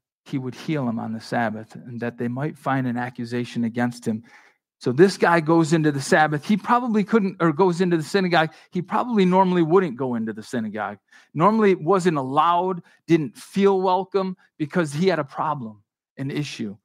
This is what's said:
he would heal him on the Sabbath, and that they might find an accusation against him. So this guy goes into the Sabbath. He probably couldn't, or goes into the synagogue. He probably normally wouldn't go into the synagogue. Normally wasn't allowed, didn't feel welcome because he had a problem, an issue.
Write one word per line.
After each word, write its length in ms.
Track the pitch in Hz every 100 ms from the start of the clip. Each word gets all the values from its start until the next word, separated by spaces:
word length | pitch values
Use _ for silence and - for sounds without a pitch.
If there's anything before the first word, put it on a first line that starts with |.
| _ _
he 140 | - 143
would 160 | 127
heal 340 | 117 - 156 123
him 100 | 113
on 140 | 113
the 80 | 113
Sabbath, 540 | - 123 117 110 110
and 260 | - - 120
that 160 | 120 120
they 120 | 120
might 280 | 123 151 175
find 300 | 147 135 127
an 100 | 120
accusation 680 | 123 - 117 120 120 120
against 420 | 117 117 120 120 -
him. 160 | 110 - - _ _ _ _
So 120 | 139
this 260 | 127 196 180
guy 220 | 190 170
goes 340 | 156 165 160
into 200 | 165 151
the 100 | 139
Sabbath. 420 | 135 180 156 147
He 120 | - 208
probably 480 | - 240 247 214
couldn't, 320 | 196 226 196 -
or 140 | 165
goes 280 | 147 190 170
into 160 | 185 170
the 60 |
synagogue. 500 | 147 202 185 170 160 - _
He 100 | 180
probably 420 | 170 214 233 220
normally 380 | 185 185 190 180
wouldn't 320 | 160 185 180
go 220 | 120 135 117
into 160 | 113
the 100 | 107
synagogue. 560 | 104 123 110 104 101 101 _ - _
Normally 420 | 143 180 220 208 175
wasn't 400 | 156 196 180 151
allowed, 640 | 131 143 160 175 185 185 - _ -
didn't 300 | 165 139 -
feel 440 | - 196 196 196
welcome 560 | 190 185 185 196 190 185 _ -
because 340 | 151 185 160
he 140 | 143 190
had 140 | 160
a 40 |
problem, 600 | 139 - 156 147 113 104 _ _ _ -
an 160 | 135
issue. 440 | 147 143 - 113 98